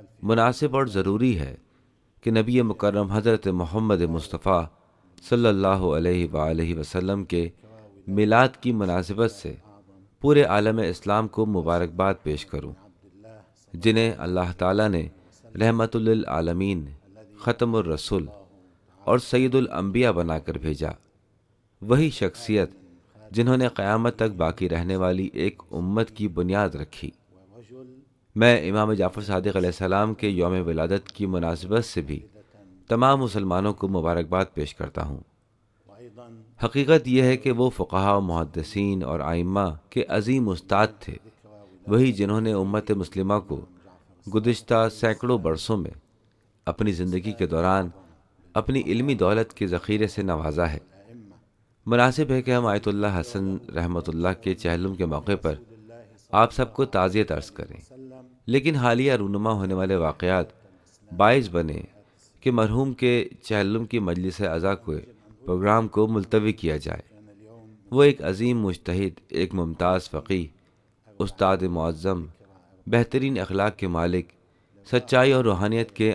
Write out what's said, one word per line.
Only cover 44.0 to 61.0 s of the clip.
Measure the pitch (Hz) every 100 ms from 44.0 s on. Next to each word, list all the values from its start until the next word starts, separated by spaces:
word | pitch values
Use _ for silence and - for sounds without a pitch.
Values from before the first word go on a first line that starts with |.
| _ _ -
گزشتہ | 107 110 113 - 113 113 110
سینکڑوں | 117 107 123 123
برسوں | 82 80 - 107
میں | 82 - _ _ _ _ _ _ -
اپنی | 85 214
زندگی | 87 90 90 101
کے | 101 87
دوران | 80 90 95 90 - - _ _ _ _ -
اپنی | 110 131 -
علمی | 110 135 117
دولت | 92 107 113
کے | - 98
ذخیرے | 87 - 104 107
سے | -
نوازا | 95 80 78 76 85
ہے۔ | 76 - - 107 120 101 - _ _ _ _ -
مناسب | 120 123 127 143
ہے | 131
کہ | 127
ہم | 123 120
آیت | 104 107
اللہ | 101 104 92
حسن | 80 98 98 95 - 80
رحمۃ | 85 85 82
اللہ | 82 87 92
کے | 95
چہلم | 90 85 85 95 92
کے | 87
موقع | 73 73 101
پر | 82 73 - - - - - - -
آپ | 101 117
سب | - 123
کو | - 135
تعزیت | 98 92 101 104
عرض | 78 -
کریں، | - - - - - - - - _ -
لیکن | 131 139 147
حالیہ | 123 117 139
رونما | 123 98 101 110
ہونے | 107 95
والے | 92 95 95
واقعات | 80 76 90 92 82 - - _ _ _